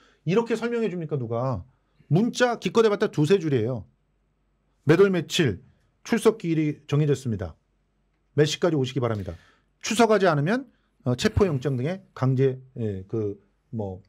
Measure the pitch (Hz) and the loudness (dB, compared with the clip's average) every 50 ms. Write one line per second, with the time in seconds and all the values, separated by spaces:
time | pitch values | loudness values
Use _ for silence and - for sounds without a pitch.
0 | _ _ _ _ _ 151 180 190 233 226 233 220 233 240 240 233 226 196 170 180 | _ _ _ _ _ 0 2 2 2 0 -2 -4 -4 -4 -4 -2 -2 -4 -4 -6
1 | 165 147 - 143 123 110 117 117 127 135 123 92 - - _ _ _ _ _ _ | -6 -6 -6 -6 -4 -4 -4 -4 -2 -4 -4 -6 -8 -12 _ _ _ _ _ _
2 | _ - 143 175 226 240 - - 247 240 233 - - 185 - 233 226 220 202 202 | _ 0 2 2 2 0 0 0 0 0 0 -2 -4 -2 2 2 4 4 2 2
3 | 220 - - - 151 147 196 202 160 156 139 120 107 117 131 113 95 - _ _ | 0 0 0 0 2 4 4 2 4 2 0 0 0 -2 -4 -6 -8 -12 _ _
4 | _ _ _ _ _ _ _ _ _ _ _ _ _ _ _ _ _ 139 160 170 | _ _ _ _ _ _ _ _ _ _ _ _ _ _ _ _ _ 2 6 6
5 | 196 202 185 175 - - - - 165 123 95 - - - _ _ _ _ _ _ | 6 4 4 0 -4 -2 0 0 0 0 0 -4 -10 -18 _ _ _ _ _ _
6 | - - 233 220 - 220 208 220 - 170 160 156 156 151 147 - - - 147 143 | -4 -2 -2 2 4 2 2 2 -2 -2 -2 0 0 -2 -4 -6 -6 -2 0 0
7 | 156 147 143 131 - 120 110 95 98 80 - - _ _ _ _ _ _ _ _ | 2 2 0 -2 -2 -4 -6 -6 -6 -10 -12 -16 _ _ _ _ _ _ _ _
8 | _ _ _ _ _ _ _ 135 156 151 - - - 175 160 147 131 127 - 143 | _ _ _ _ _ _ _ 0 0 0 0 -2 -2 0 0 0 -2 -2 -2 -2
9 | 120 117 110 104 95 87 82 - _ _ _ _ _ _ _ _ - - 226 196 | -2 -2 -2 -4 -6 -10 -12 -14 _ _ _ _ _ _ _ _ -8 -4 2 2
10 | 240 220 220 202 190 180 156 143 143 165 220 262 277 - _ _ _ _ _ _ | 4 4 4 4 4 4 2 2 2 0 -2 -2 -4 -8 _ _ _ _ _ _
11 | _ 127 127 127 - 214 - - 208 185 147 127 127 151 135 120 123 156 185 190 | _ -4 -2 0 0 0 2 2 2 2 2 -2 -2 -4 -4 -2 -4 -4 -6 -8
12 | - _ _ - 131 131 135 127 135 135 127 131 - - _ 131 117 107 98 95 | -12 _ _ -2 0 0 2 2 2 0 0 -2 -8 -16 _ -8 -6 -6 -6 -8
13 | 95 - - 110 107 101 101 - _ _ _ _ _ _ - 110 104 98 92 95 | -10 -8 -6 -6 -4 -6 -6 -10 _ _ _ _ _ _ -10 -8 -8 -8 -10 -12
14 | - | -16